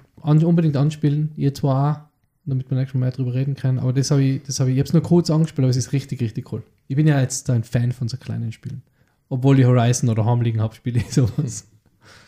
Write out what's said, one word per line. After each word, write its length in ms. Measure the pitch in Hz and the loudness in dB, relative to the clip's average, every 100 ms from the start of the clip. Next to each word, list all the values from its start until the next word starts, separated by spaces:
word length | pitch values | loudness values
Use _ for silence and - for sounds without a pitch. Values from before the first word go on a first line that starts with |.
| _ _ | _ _
an-, 240 | 151 151 | 0 2
unbedingt 320 | 165 170 160 139 | 4 2 2 2
anspielen. 540 | 143 156 147 147 151 - | 0 0 -2 -2 -4 -4
Ihr 180 | 139 | -4
zwar 380 | 139 143 135 143 | -2 -2 0 0
auch, 80 | 147 - _ _ _ | -4 -10 _ _ _
damit 240 | - 131 131 | -6 -6 -4
wir 60 | 127 | -4
nächstes 180 | 135 | -4
Mal 120 | 131 127 | -2 -4
mehr 60 | |
drüber 200 | 131 127 | -4 -4
reden 220 | 123 139 | -4 -4
können. 240 | 135 131 127 | -4 -2 -2
Aber 140 | 123 | -2
das 180 | 127 135 | 0 0
hab 80 | 143 | 2
ich, 240 | 135 135 | 2 -2
das 160 | - 131 | -6 -4
hab 60 | 131 | 0
ich, 60 | |
ich 60 | 131 | 0
hab's 120 | 139 | 2
nur 100 | 165 | 0
kurz 280 | - 175 170 | 4 2 2
angespielt, 340 | 156 160 - | 0 0 0
aber 60 | 131 | 0
es 60 | 127 | 0
ist 160 | 117 | -2
richtig, 280 | 139 - 127 | -4 -4 -6
richtig 320 | 117 117 - | -6 -6 -10
cool. 100 | 135 - _ - | -10 -12 _ -6
Ich 80 | 139 | 0
bin 100 | 156 | 2
ja 140 | 147 | 2
jetzt 280 | 127 - - | 0 -2 -2
ein 120 | 120 | -2
Fan 280 | 110 127 120 | 0 -2 -2
von 160 | 123 117 | -4 -6
so 80 | 131 | -8
kleinen 360 | - 113 117 | -10 -8 -8
Spielen. 300 | 113 120 123 - _ _ _ - | -10 -14 -16 -18 _ _ _ -8
Obwohl 300 | 131 135 135 | 0 4 6
ich 60 | 123 | 6
Horizon 420 | 123 117 120 120 | 6 4 2 0
oder 140 | 110 | 0
Home 200 | 110 120 | 2 0
Liegen 160 | 117 113 | 0 0
hab, 140 | 110 | -4
spiele 240 | - - 120 | -4 -6 -4
ich 100 | - | -2
<laughs> 40 | |
sowas. 520 | - 113 - 143 - - _ _ _ _ - | 0 0 0 -6 -8 -16 _ _ _ _ -20